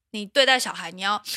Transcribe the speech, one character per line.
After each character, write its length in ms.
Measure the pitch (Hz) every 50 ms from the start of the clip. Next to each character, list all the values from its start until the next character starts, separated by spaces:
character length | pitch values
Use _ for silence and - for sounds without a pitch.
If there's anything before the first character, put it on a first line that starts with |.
| _ _
你 160 | - 214 208
对 180 | 196 - 277 262
待 140 | 262 262 247
小 120 | - 214
孩， 180 | 185 175 180 165
你 100 | 180 185
要， 220 | 190 202 208 202 - - -